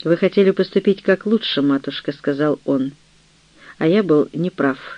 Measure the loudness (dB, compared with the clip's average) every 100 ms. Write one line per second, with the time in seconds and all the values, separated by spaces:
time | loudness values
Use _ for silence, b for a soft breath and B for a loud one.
0 | -2 0 2 2 2 2 0 0 0 0
1 | 0 0 0 -2 -2 -2 0 0 -4 -10
2 | -8 -6 -4 -2 0 -2 -2 -2 -2 -8
3 | _ _ _ _ _ _ B B 2 2
4 | 4 2 2 -2 -6 -2 -2 -2 -10